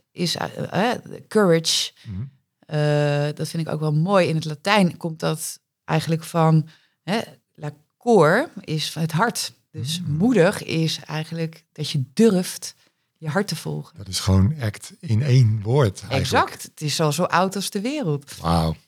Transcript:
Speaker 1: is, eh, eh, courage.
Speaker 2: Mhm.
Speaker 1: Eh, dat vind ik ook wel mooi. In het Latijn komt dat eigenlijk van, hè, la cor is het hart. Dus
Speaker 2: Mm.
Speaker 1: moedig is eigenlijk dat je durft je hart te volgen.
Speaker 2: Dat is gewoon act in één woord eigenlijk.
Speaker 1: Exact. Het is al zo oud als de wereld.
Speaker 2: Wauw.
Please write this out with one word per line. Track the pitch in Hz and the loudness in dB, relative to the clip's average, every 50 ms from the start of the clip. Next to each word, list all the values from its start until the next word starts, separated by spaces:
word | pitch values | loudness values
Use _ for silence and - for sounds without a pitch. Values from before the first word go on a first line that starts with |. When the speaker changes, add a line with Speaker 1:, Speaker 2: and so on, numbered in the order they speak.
| _ _ | _ _
Speaker 1:
is, | _ - 180 170 - | _ -6 -4 -4 -2
eh, | - - - - - - - - 156 196 247 | -4 -4 -6 -6 -8 -8 -4 -2 -2 0 0
eh, | 233 - - - - - - _ | -2 -4 -8 -12 -16 -18 -12 _
courage. | - 214 214 185 165 165 165 165 - - - - - _ - 117 | 2 4 4 6 4 4 2 0 0 -2 -2 -4 -8 _ -14 -12
Speaker 2:
Mhm. | 101 90 120 135 - _ _ _ _ _ | -10 -10 -10 -10 -12 _ _ _ _ _
Speaker 1:
Eh, | _ - 156 151 151 147 147 147 147 147 143 143 147 147 147 | _ -6 -2 0 2 2 2 2 2 2 0 0 0 -2 -4
dat | - 156 156 | -6 -8 -6
vind | - 165 160 156 | -4 -4 -4 -4
ik | - | -4
ook | 156 | -4
wel | 151 156 147 | -2 0 0
mooi. | 151 160 185 202 196 180 156 | 2 2 4 4 4 4 2
In | 160 | 0
het | 160 151 | -2 -4
Latijn | 160 151 143 - 196 202 214 190 175 160 - | -4 -8 -6 -2 2 4 4 4 4 2 -2
komt | - 170 160 160 | -6 -8 -6 -4
dat | - 165 160 156 - - - - _ _ _ _ _ | -4 -4 -2 -4 -6 -10 -12 -14 _ _ _ _ _
eigenlijk | - 156 160 147 - 165 160 160 | -2 -2 -2 0 0 -2 -4 -4
van, | - - 170 160 160 160 160 151 156 - _ _ _ _ _ _ | -4 0 2 4 6 6 4 4 2 -4 _ _ _ _ _ _
hè, | - 185 226 - - - _ _ _ _ | -4 -4 -4 -4 -6 -12 _ _ _ _
la | - 156 147 147 - _ _ _ _ | -14 -12 -12 -12 -12 _ _ _ _
cor | - 240 240 202 156 147 175 220 294 359 - - | 0 4 6 6 8 6 6 4 2 -2 -6 -12
is | - - 151 156 151 - - | -8 -6 -6 -4 -4 -6 -4
het | - 165 160 | -4 -4 -2
hart. | 160 156 208 240 - - - - - _ _ _ | 0 0 0 0 0 -2 -6 -8 -10 _ _ _
Dus | - - 107 131 160 175 | -12 -8 -6 -6 -6 -6
Speaker 2:
Mm. | 180 160 147 156 | -4 -4 0 2
Speaker 1:
moedig | 185 240 262 208 160 185 208 - - | 2 4 4 6 4 4 4 0 -4
is | - - 165 160 160 156 - | -4 -2 0 0 0 -2 -4
eigenlijk | - - - 156 156 - 165 165 165 160 165 - _ _ | -8 -8 -8 -6 -6 -6 -6 -6 -6 -6 -8 -12 _ _
dat | _ - 151 - | _ -8 -8 -4
je | - 151 127 - - | -4 -4 -4 -2 2
durft | - 220 226 202 180 180 - - - - - - _ _ _ _ _ _ _ _ _ | 4 4 4 4 4 0 -2 -6 -10 -12 -14 -16 _ _ _ _ _ _ _ _ _
je | 160 156 | -10 -4
hart | 139 190 208 208 | -4 -2 -2 -4
te | - | -6
volgen. | 156 - 156 147 151 147 - - - | -8 -6 -8 -8 -8 -8 -12 -16 -16
Speaker 2:
Dat | 101 95 | -14 -10
is | 92 - | -8 -4
gewoon | - - 95 95 92 104 156 156 | 0 2 4 4 4 2 2 -2
act | 131 104 - - - - - - | -4 -6 -6 -8 -12 -20 -18 -14
in | - 175 117 107 | -6 -2 -2 0
één | 139 151 123 131 127 110 107 110 | 2 4 4 4 4 4 2 0
woord | 98 107 120 147 139 104 95 - | -2 0 2 2 2 2 0 -4
eigenlijk. | - 95 127 135 139 | -8 -6 -4 -2 -2
Speaker 1:
Exact. | 131 196 254 349 - - - - | 0 2 0 0 0 -4 -10 -16
Het | - - - | -18 -14 -10
is | - 151 139 - | -8 -6 -2 0
al | 165 151 | 0 0
zo | 143 151 180 | 0 0 0
oud | - - 165 185 196 190 | 0 2 2 0 0 -2
als | 202 190 - | -4 -6 -6
de | - 208 | -6 -6
wereld. | 196 240 285 311 269 170 147 143 143 - - - | -4 -4 -4 -4 -2 -2 -2 -4 -6 -10 -14 -6
Speaker 2:
Wauw. | - 82 85 82 80 82 80 - _ | -2 0 2 2 2 0 -2 -6 _